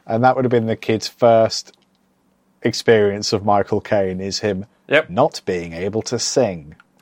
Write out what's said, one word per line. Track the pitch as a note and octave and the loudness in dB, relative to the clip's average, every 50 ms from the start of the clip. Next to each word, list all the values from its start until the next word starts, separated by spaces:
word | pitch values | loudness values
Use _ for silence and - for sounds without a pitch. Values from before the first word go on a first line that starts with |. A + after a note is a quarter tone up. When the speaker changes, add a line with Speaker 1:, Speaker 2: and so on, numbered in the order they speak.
| _ | _
Speaker 1:
and | - A2 A2+ B2 | -4 -2 2 2
that | C3 B2+ | 2 2
would | C3 B2+ | 2 0
have | A#2+ | 0
been | B2 A#2+ A2 | 0 0 0
the | A2+ A2 | 0 -4
kid's | - - - A2 G#2 - | -4 -2 -2 -2 -2 -2
first | - - - B2 A#2 A2+ A2+ A2+ A2 - - - - - _ _ _ _ _ _ _ _ _ _ _ _ _ _ _ _ _ - | -6 -4 2 4 6 6 6 4 2 0 -4 -10 -12 -20 _ _ _ _ _ _ _ _ _ _ _ _ _ _ _ _ _ -4
experience | B2 A2+ - - - A#2 G#2+ G#2 G2+ G2 G#2 G#2 - A#2 | -2 -2 0 2 4 4 4 4 2 0 -2 -4 -4 -4
of | G2 G2 | -2 0
Michael | G#2+ G2+ G2+ F#2+ - G#2+ G#2 - | 0 0 0 0 0 -2 -4 -4
Caine, | - A2+ G#2 G2 F#2+ F#2 F#2 | -2 -2 0 0 -2 -4 -6
is | F#2+ G2 F#2 - | -6 -8 -6 -4
him | - G#2+ G2 F#2 G2+ - _ _ _ - | -4 -4 -4 -4 -6 -12 _ _ _ 0
Speaker 2:
Yep. | C3+ D3+ - - | 0 0 0 0
Speaker 1:
not | F2 G#2+ C#3+ E3 - - - | 0 0 0 0 -2 -6 -6
being | - F#2 F2 E2+ E2+ E2 | -4 -4 -4 -4 -8 -8
able | E2+ F#2 G2+ G2+ A2 G#2+ | -8 -6 -6 -4 -6 -6
to | - B2 A2+ | -4 -6 -6
sing. | - - - C#3+ B2 G#2 F2+ E2 C#2+ D2+ D#2+ _ _ _ _ _ | -4 -2 0 0 0 0 -2 -6 -12 -18 -20 _ _ _ _ _